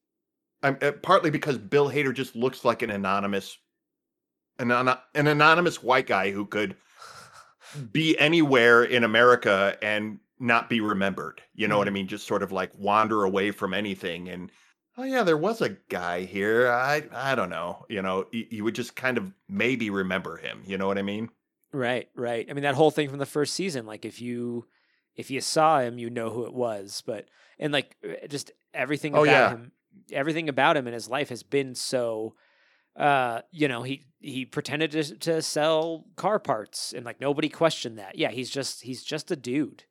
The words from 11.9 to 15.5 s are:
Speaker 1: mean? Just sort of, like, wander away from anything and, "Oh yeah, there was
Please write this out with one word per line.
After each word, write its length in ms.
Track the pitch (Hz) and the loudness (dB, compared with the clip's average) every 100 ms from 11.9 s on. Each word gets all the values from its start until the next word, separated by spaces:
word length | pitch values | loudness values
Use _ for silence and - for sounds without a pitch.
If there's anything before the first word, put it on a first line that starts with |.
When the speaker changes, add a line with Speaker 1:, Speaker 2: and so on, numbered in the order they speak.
| 98 | -2
Speaker 1:
mean? 120 | 95 | -4
Just 200 | 104 - | -8 -4
sort 160 | 104 | -2
of, 80 | 95 | -2
like, 200 | 95 90 - | -4 -6 -4
wander 460 | 101 104 107 110 | 0 2 4 2
away 280 | 95 95 101 | 0 2 -2
from 220 | 98 98 | -2 -4
anything 540 | 95 104 95 92 85 87 | -4 -4 -6 -8 -8 -10
and, 220 | 90 87 _ _ _ _ - | -12 -14 _ _ _ _ -12
"Oh 60 | |
yeah, 200 | 269 262 | -4 0
there 140 | 190 156 | 2 2
was 240 | 180 | 0